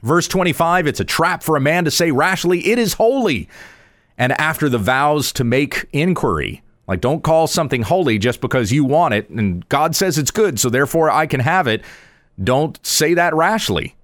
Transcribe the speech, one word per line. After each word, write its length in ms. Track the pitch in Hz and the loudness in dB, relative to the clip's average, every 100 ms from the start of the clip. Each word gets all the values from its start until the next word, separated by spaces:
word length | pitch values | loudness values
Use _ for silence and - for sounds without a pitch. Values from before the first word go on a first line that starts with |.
Verse 240 | 107 170 165 | 0 0 0
twenty-five, 580 | - 185 143 170 180 151 | -2 -2 0 0 2 0
it's 140 | - | -2
a 60 | - | -4
trap 360 | - 165 175 | -2 -2 -2
for 140 | - 151 | -2 0
a 40 | |
man 220 | 135 170 | 2 0
to 80 | 165 | 0
say 200 | - 170 | 0 0
rashly, 480 | 131 165 190 175 175 - | 2 0 0 0 0 2
"It 100 | 233 | 2
is 160 | 226 | 0
holy," 560 | - 220 269 220 123 78 - - - _ _ _ _ | 2 0 2 0 -2 -6 -16 -20 -20 _ _ _ _
and 160 | 127 | -2
after 360 | 135 151 160 151 | 0 -2 0 0
the 80 | 123 | 0
vows 560 | 98 131 147 151 131 | 2 2 2 0 -2
to 100 | - | -2
make 440 | 123 127 143 - - | 0 0 0 -4 -6
inquiry. 720 | 143 170 175 135 80 60 - _ _ - | -2 -2 0 -2 -2 -4 -8 _ _ -8
Like, 140 | 92 | -2
don't 220 | 120 156 | -2 -2
call 240 | - 160 160 | 2 2 2
something 340 | - 147 131 | 0 -2 -2
holy 380 | 113 180 160 110 | 0 2 2 2
just 200 | 110 120 | 0 -2
because 320 | 127 131 110 | -2 0 0
you 140 | 139 135 | 2 2
want 300 | 147 170 104 | 2 2 0
it, 140 | 104 | -4
and 360 | - 104 87 - | -2 -2 -2 -2
God 280 | 143 160 165 | 0 0 0
says 220 | 190 151 | 0 0
it's 140 | 143 | -2
good, 280 | - 214 123 | 0 0 0
so 100 | 127 | 0
therefore 400 | 120 139 165 156 | 0 0 2 2
I 160 | 131 156 | 2 0
can 140 | 165 | 0
have 280 | 127 180 151 | 0 0 0
it. 140 | 110 - - - _ _ - | -2 -6 -20 -20 _ _ -8
Don't 380 | 95 127 156 - - | -2 0 0 -6 -6
say 300 | - 156 170 | 0 2 2
that 180 | 175 156 | 2 2
rashly. 600 | 170 220 - 90 - - | 2 0 -2 -4 -4 -12